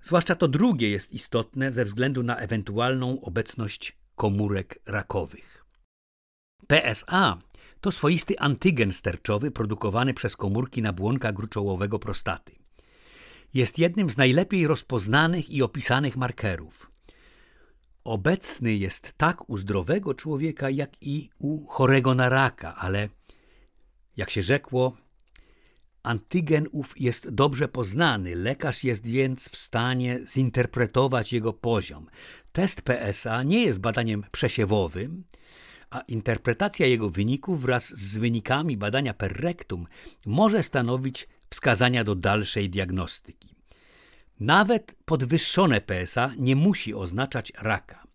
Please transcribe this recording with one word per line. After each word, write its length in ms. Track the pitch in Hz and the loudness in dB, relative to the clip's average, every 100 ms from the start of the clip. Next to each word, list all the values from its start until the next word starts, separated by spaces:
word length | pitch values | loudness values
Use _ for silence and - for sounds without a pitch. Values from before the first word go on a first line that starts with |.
Zwłaszcza 320 | - 170 - | 4 2 4
to 140 | 175 165 | 2 2
drugie 420 | 143 247 160 110 | 4 4 4 2
jest 220 | 101 - | 0 -6
istotne 600 | - - 117 117 135 135 | -10 -2 -2 -2 -2 -2
ze 120 | 120 | 0
względu 380 | 107 104 131 127 | -2 0 -2 0
na 140 | 120 117 | -2 -4
ewentualną 840 | 101 113 101 104 123 131 127 131 | -2 -4 -2 0 0 0 -2 -4
obecność 760 | - 90 110 - 110 - - - _ - | -4 -4 -4 -6 -6 -6 -12 -14 _ -2
komórek 640 | 110 101 104 98 95 - - | 0 0 0 -2 -6 -14 -8
rakowych. 800 | 104 - 101 73 - - - _ _ _ _ _ _ _ _ _ _ - | -8 -4 -6 -6 -12 -20 -20 _ _ _ _ _ _ _ _ _ _ 2
P 180 | 147 | 2
S 200 | 127 107 - | 4 -4 0
A 320 | 180 170 87 _ - - - | 2 2 0 _ -20 -20 -6
to 120 | 202 | -4
swoisty 460 | - 147 170 - 202 | 0 2 2 0 0
antygen 540 | 135 127 190 147 104 | 0 2 2 2 0
sterczowy 580 | 87 95 85 - 104 139 | 0 -6 -6 -2 -2 -2
produkowany 640 | - 107 104 107 104 131 | -4 -4 -2 -2 0 0
przez 220 | - 113 - | -2 -6 -2
komórki 460 | 101 104 131 - | -2 0 -2 -2
nabłonka 500 | 110 90 101 131 113 | -2 -2 0 0 -2
gruczołowego 680 | 101 107 110 101 92 101 107 | -4 -6 -4 -2 -2 -2 -4
prostaty. 540 | - 92 - 82 - _ _ _ _ _ - - - - - | -6 -6 -6 -8 -10 _ _ _ _ _ -20 -20 -20 -20 -6
Jest 240 | 131 120 - | 0 0 2
jednym 320 | 170 180 175 | 2 2 0
z 60 | 110 | 4
najlepiej 500 | 131 139 190 190 156 | 6 6 2 2 2
rozpoznanych 840 | 151 - 123 98 135 160 175 - | 0 0 -4 2 4 4 0 -4
i 120 | 139 | 0
opisanych 540 | 123 - - 123 143 127 | 0 0 0 2 2 -2
markerów. 720 | 127 - 110 85 76 - - _ _ _ _ _ _ _ _ _ _ _ | -6 -2 -4 -4 -10 -20 -20 _ _ _ _ _ _ _ _ _ _ _
Obecny 720 | - 107 95 190 - - 117 107 | -6 -2 0 0 -2 -2 0 0
jest 360 | 95 - - - | -2 -6 -14 0
tak 340 | 160 170 - | 0 0 -8
u 80 | 104 | -8
zdrowego 560 | 98 98 90 185 190 | -2 -2 0 -2 -2
człowieka, 560 | 131 156 143 160 151 139 | -6 -4 -4 -4 -4 -4
jak 200 | 135 143 _ | -2 -6 _
i 300 | 139 147 - _ | -6 -6 -6 _
u 280 | 139 156 147 | -4 -4 -6
chorego 480 | - 131 135 127 | 2 6 6 4
na 140 | 131 127 | 4 4
raka, 460 | 131 131 - 82 85 | 4 2 0 -14 -6
ale, 320 | 92 98 104 - _ - _ - - _ _ _ _ - | -2 -2 -4 -10 _ -20 _ -20 -20 _ _ _ _ -10
jak 140 | 98 | -6
się 120 | - | -4
rzekło, 540 | 87 139 - 127 127 - _ _ _ - _ _ _ _ _ _ | 0 0 0 0 0 -2 _ _ _ -20 _ _ _ _ _ _
antygen 680 | - 117 - 180 156 156 151 | -6 -6 -2 -2 2 2 2
ów 280 | 147 131 - | -6 -8 -2
jest 300 | 127 117 - | -2 -2 -4
dobrze 380 | 104 147 127 143 | 2 2 2 -4
poznany, 680 | 127 107 107 165 110 90 | -4 -4 2 2 2 -4
lekarz 500 | 87 101 143 151 - | -4 -4 -2 -4 -2
jest 220 | 131 110 113 | -2 -2 -2
więc 420 | 123 135 131 - | 0 0 -2 -8
w 80 | - | -10
stanie 640 | - 113 120 127 123 123 - | -4 -2 0 0 -2 -4 -4
zinterpretować 1080 | 131 131 123 120 - 117 127 135 127 110 | 0 2 2 0 0 2 4 4 2 0
jego 200 | 120 110 | -2 -2
poziom. 540 | 107 120 110 - - 78 - - - - | -4 0 0 -2 -12 -20 -20 -20 -20 -6
Test 300 | - 190 - | -2 0 -2
P 200 | - 123 | -2 -2
S 240 | 104 101 117 | -2 -4 -2
A 160 | 113 | -2
nie 220 | 135 214 | 2 2
jest 160 | 220 101 | 2 0
badaniem 440 | 113 110 113 104 - | 0 0 -2 -4 -6
przesiewowym, 920 | - 127 - 104 107 92 92 120 175 180 - - - - - - | -2 0 0 2 2 0 -4 -8 -10 -16 -20 -20 -20 -20 -20 -14
a 100 | 127 | -12
interpretacja 840 | - 113 113 110 - 117 202 - 143 | -6 -4 -2 0 0 0 -2 2 4
jego 240 | 120 104 | 4 0
wyników 520 | 87 104 139 - 170 | 0 0 0 -2 -2
wraz 260 | 123 123 - | 0 0 -2
z 300 | - 98 107 | -8 -6 -2
wynikami 580 | 117 117 104 135 160 113 | 0 0 0 -2 0 -2
badania 380 | 104 127 139 | -2 0 -2
per 260 | 101 98 92 | -4 -4 -2
rectum 460 | 175 170 - 90 85 - - - - | -4 -6 -8 -8 -10 -16 -20 -12 -2
może 360 | 117 220 214 | 4 6 4
stanowić 640 | 151 139 120 127 131 131 - _ - | 2 0 0 0 -4 -6 -14 _ -14
wskazania 540 | - 139 110 123 123 | -2 2 4 4 2
do 100 | 104 | 0
dalszej 560 | 95 95 107 101 113 98 | 0 2 2 0 -2 -2
diagnostyki. 840 | 95 92 92 85 - - - - _ _ - _ _ _ - _ _ | -2 -2 -2 -4 -8 -16 -20 -20 _ _ -20 _ _ _ -20 _ _
Nawet 560 | 107 170 202 226 - - | 4 4 6 2 0 -18
podwyższone 760 | - 156 127 160 - - 190 113 | -2 0 2 2 2 4 4 4
P 200 | - 92 | 0 -4
S 180 | 90 - | -2 -2
A 120 | 127 120 | -2 0
nie 180 | 127 135 | 2 4
musi 380 | 180 190 214 | 4 2 -2
oznaczać 580 | 104 90 95 135 120 - - | -6 -6 -4 -4 -4 -8 -8
raka. 480 | 107 101 - - - | -2 -2 -4 -20 -20